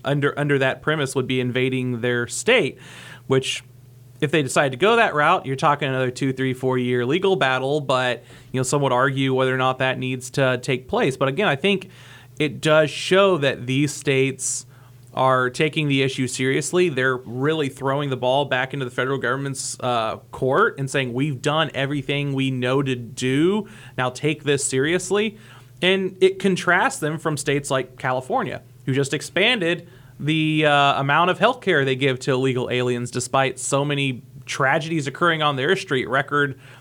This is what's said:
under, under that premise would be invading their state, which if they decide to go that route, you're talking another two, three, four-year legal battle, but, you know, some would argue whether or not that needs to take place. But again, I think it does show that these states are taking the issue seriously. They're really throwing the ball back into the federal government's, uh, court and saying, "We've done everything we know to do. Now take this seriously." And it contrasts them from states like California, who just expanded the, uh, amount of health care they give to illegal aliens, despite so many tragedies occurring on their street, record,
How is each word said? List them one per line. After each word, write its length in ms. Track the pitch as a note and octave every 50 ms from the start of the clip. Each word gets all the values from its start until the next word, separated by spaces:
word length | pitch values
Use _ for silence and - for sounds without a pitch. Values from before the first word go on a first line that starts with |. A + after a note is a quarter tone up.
| -
under, 320 | - C#3+ D3 C#3 C#3+ - -
under 220 | D3 D3 C#3+ C3+
that 220 | C3+ C3 A#2+ -
premise 340 | - D3+ D#3 D#3+ C#3 B2+ -
would 120 | C#3 B2 A#2+
be 120 | C3 B2+
invading 600 | B2 B2 A#2 B2+ C3+ C3 C3 C3 B2+ B2 B2 A#2
their 260 | A2+ B2 B2 A#2+ A#2+ A#2
state, 500 | - - - - B3+ B3 E3 - - - - - - - - - - - - -
which 360 | C3 C3+ C3+ - - - - - - - - - - - - - - -
if 120 | D#3 C#3+
they 100 | E3+ D#3+
decide 300 | C#3 B2 - F3 D3+ C#3
to 60 | C3 B2
go 180 | E3+ G#3 A#3
that 180 | A#3 A3 F#3 C#3+
route, 320 | D3 D3 D#3+ F3+ F#3+ -
you're 100 | C3 C3+
talking 320 | - E3 D#3 D3 C#3+ D#3 C3+
another 240 | C3 C3 C3 B2
two, 220 | B2+ - C#3 C3+ B2+
three, 200 | C3 C3 C3 B2+
four-year 520 | B2+ C3 B2+ B2+ B2+ B2 B2 B2 B2 A#2+
legal 300 | B2 D3+ F#3 F#3 F#3+ F#3+
battle, 440 | F#3 C#3+ C3 C3 B2+ B2+ C3+ D3 D#3
but, 420 | C#3+ C3 C3 B2+ B2+ B2+ A#2+ A2 - - - - - -
you 80 | - B2+
know, 40 | B2+
some 180 | - - C#3+
would 100 | C#3 C3+
argue 420 | B2+ B2 C3 C#3 C3+ C3+ C3+ C3+ C3
whether 200 | B2+ C3 C3 C3
or 40 | C3
not 200 | C3 C3 C3 -
that 200 | C3+ C3 B2+ C3
needs 300 | C3 C3 C3 B2 B2 -
to 260 | - C#3+ C3+ B2+ B2+ A#2+
take 260 | - - C3 B2 B2+ -
place. 280 | G3+ A3+ A#3 D3 - -
But 100 | C#3+ C3+
again, 180 | C3+ D#3 G#3+ F#3
I 80 | C#3+
think 340 | C3+ - G3 G3+ F#3+ - - - - - - - - - - - -
it 200 | D#3 D3 - C3
does 300 | - D#3 D3+ D#3 D#3 C#3+
show 480 | - - - - F3+ F#3+ G3+ G3 F#3 D3+
that 300 | C#3+ C3+ A2+ D2+ B2 B2
these 260 | C3 C#3 D3+ C#3 -
states 720 | - - C#3+ C3+ C3 C3+ C3+ C3 - - - - - - - - - - - - - - - -
are 360 | C3 C3 C3 C3 B2+ B2+ B2
taking 380 | B2 - D#3+ D3+ - D#3+ D3+ C#3+
the 160 | C#3 C3+ C3+
issue 240 | C3+ - - C3 B2
seriously. 600 | - - B2+ C3 C#3 D3+ C#3+ - - F3+ F3+ F3
They're 280 | C#3 C3 B2+ C3 B2+ B2
really 520 | B2+ - A#2 B2+ C3+ D3+ D#3+ D#3+ D3 C3
throwing 420 | B2 - C3 C3+ C3+ C#3+ D3 C#3
the 60 | C3 A#2+
ball 280 | - B2+ C3 C#3 C#3+
back 280 | C3+ C#3 B2+ C3 C3 -
into 120 | C#3+ C3
the 60 | A#2+
federal 260 | B2 - B2+ C3 C#3 C3
government's, 580 | A2+ A#2+ B2+ C#3 C#3 C#3 C3 - - - - -
uh, 380 | - B2 B2 A#2 A2 A2 F2 G#2 - -
court 460 | - - C3+ B2+ C#3 E3 G#3+ A#3 - -
and 100 | C#3 C3
saying, 220 | - C#3+ C3 B2 A#2
"We've 280 | B2 C#3 D#3 C#3 A#2+
done 300 | - D#3 D3 D#3+ D#3+ - -
everything 600 | B2+ C#3 C3+ D3 C#3+ C3+ - C#3+ C#3+ C#3+ C#3+ C3+
we 180 | C3+ C3+ C3+
know 320 | C3 B2+ B2 B2 C3 C#3 C#3
to 120 | C3 B2+
do. 720 | A#2+ A#2 A2 B2+ - B2 B2+ C3 C#3 D#3+ F3+ G3+ G#3+ G#3 - - - - - - -
Now 140 | B2+ B2+
take 320 | B2 - - D3+ D#3 D#3 -
this 200 | C#3+ C#3+ C3 -
seriously." 720 | - C3+ C3 C3 D#3 E3+ F3+ - - F#3 G#3 A3 A3 G#3 - - - - - - - - -
And 360 | F3 F3+ F#3+ F#3+ F#3+ F#3 F#3 -
it 160 | F#3 F#3+ F#3+ F#3+
contrasts 640 | - G3 F#3 F3 - F#3 F3 F#3 G#3+ B3+ - -
them 180 | D#3 D3 D#3+ D#3
from 180 | - E3 D3+
states 360 | C#3 - - C#3 C#3+ C#3 -
like 260 | C#3+ C3 B2+ - - -
California, 640 | - C3 B2+ B2+ B2 - G#3 C4 G#3+ C3 G2+ - - - - - -
who 80 | - B2+
just 180 | C3+ C#3 C3+ -
expanded 720 | C#3+ - - - E3+ G3 A#3 B3+ A3+ E3+ E3 F3 F3 - - - - - - - -
the, 460 | C#3 D3 D#3+ D#3+ D#3 D#3 D#3 D#3 D#3 D3+
uh, 320 | C#3+ C#3+ C#3+ C#3 C3 -
amount 320 | C#3 C#3 C#3+ D#3 E3+ F#3
of 80 | F3 -
health 220 | F#3 A#3 C4 B3
care 220 | - G3 F3 D3 C3+
they 120 | C3+ C3
give 240 | B2+ C#3 C3+ B2+ B2
to 120 | - C#3+ C3
illegal 360 | B2+ C3+ C3+ B2 B2 A#2+ -
aliens, 380 | B2 B2 B2 B2 B2 A#2+ A#2+ A#2+
despite 480 | - B2 A#2+ - - C3+ C3+ C3 B2+ -
so 260 | - - C#3+ C#3 C#3+
many 380 | D3 D3 C#3 C#3 C3+ B2+ A2+ - - - - -
tragedies 640 | - - - C#3+ C3 C#3+ E3 D3+ D#3+ E3+ D#3+ C3+ C#3
occurring 340 | C3 - F3 E3+ E3 D#3
on 140 | D3+ D3 C#3+
their 200 | C3 C3 D#3+ F#3+
street, 320 | F#3+ - - C#3+ B2+ G#2+ -
record, 500 | B2 C#3 C#3+ - D3 D3 C#3+ C#3 B2+ - - - - -